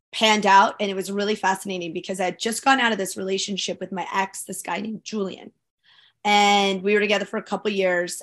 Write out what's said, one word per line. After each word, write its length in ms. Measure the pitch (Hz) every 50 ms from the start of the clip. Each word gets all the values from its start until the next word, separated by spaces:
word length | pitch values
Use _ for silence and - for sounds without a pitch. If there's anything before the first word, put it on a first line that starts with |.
| _ _
panned 340 | - - 226 220 214 214 202
out, 300 | 202 190 196 208 233 - -
and 100 | 208 202
it 60 | 196
was 160 | 190 185 180
really 240 | 196 202 202 202 214
fascinating 580 | 208 - 185 190 190 - 196 190 180 175 170 156
because 260 | 180 175 - 190 185
I 60 | 190
had 140 | 180 175 -
just 260 | - 226 226 - -
gone 140 | 269 269 262
out 120 | 247 226
of 60 | 220 196
this 180 | 190 185 -
relationship 640 | 214 190 190 196 196 - - 202 185 - - 175 -
with 120 | 190 180
my 160 | 196 180 175 - -
ex, 300 | 196 190 190 - - -
this 180 | - 190 - -
guy 160 | - 175 170
named 220 | 208 220 220 180 -
Julian. 480 | - - 220 196 185 - - - - _ _ _ _ _ _ _ _ _ _ _ _ _ _ -
And 560 | 208 208 208 202 202 202 202 196 196 196 190
we 120 | 180 196 208
were 40 | 208
together 260 | 202 208 208 196 196
for 120 | - - 220
a 60 | -
couple 260 | - - 214 - 214
years, 500 | 208 190 190 185 180 175 175 175 - -